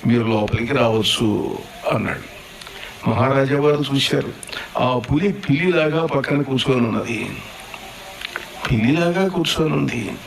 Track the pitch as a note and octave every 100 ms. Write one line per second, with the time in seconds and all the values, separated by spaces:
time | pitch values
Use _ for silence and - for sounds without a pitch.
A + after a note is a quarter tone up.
0 | B2 A#2+ A2+ A2 G#2 G#2 A#2+ C#3 A#2 A2
1 | F#2+ - A2+ G2+ - - - - - B2
2 | G#2 - - - - - - - - -
3 | - A2 A#2+ C3+ C3+ C#3+ D3 D3 C#3 C#3
4 | C3 C#3 C3+ - - - - - B2+ B2+
5 | A2+ C#3+ G3+ - - C#3 F3+ E3+ D#3 D3+
6 | E3 - - D3 C#3 C3+ C3 C3 A#2 G#2+
7 | G#2 A2+ G2+ G2 - - - - - -
8 | - - - - - - - A#2 A2 D#3+
9 | E3+ F3 F#3+ F#3 D#3 - D#3 D3 C#3 A#2
10 | - -